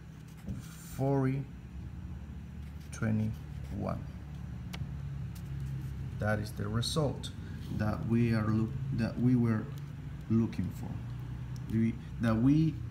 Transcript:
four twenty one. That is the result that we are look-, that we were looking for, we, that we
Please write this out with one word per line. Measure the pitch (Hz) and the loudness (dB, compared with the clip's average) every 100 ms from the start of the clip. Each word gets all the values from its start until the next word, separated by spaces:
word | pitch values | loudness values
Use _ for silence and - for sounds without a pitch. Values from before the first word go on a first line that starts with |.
| - - - - - - - - - - | -14 -14 -14 -12 -8 -8 -8 -12 -10 -2
four | 135 139 131 139 135 - - - - - - - - - - - - - - | 2 4 4 2 -4 -10 -12 -10 -10 -8 -8 -10 -10 -10 -10 -10 -10 -10 -10
twenty | - 113 110 107 110 - - - 101 | -2 2 2 2 -2 -6 -8 -6 -4
one. | 98 90 - - - - - - - - - - - - - - - - - - - - - - | -2 -2 -4 -8 -8 -8 -8 -8 -8 -6 -6 -4 -6 -4 -6 -6 -6 -4 -4 -4 -4 -6 -6 -2
That | 104 107 | 2 2
is | 107 | 0
the | - 104 | -4 -2
result | 110 123 165 143 127 - - - - - - | 0 2 2 2 0 -6 -8 -8 -8 -4 0
that | 107 104 107 | 0 0 2
we | 117 117 | 4 6
are | 113 107 | 4 4
look-, | 107 110 - - | 4 2 0 -2
that | - 113 - | 0 0 4
we | 120 123 | 6 6
were | 117 110 - - - - - - - | 6 4 0 -6 -8 -8 -8 -8 4
looking | 113 113 - 90 - | 4 4 2 -2 -2
for, | - - - - - - - - - | -4 -4 -4 -6 -6 -6 -6 -6 0
we, | 110 113 - - - | 2 4 2 -6 0
that | 113 110 | 4 6
we | 127 151 160 - - | 8 8 6 2 -4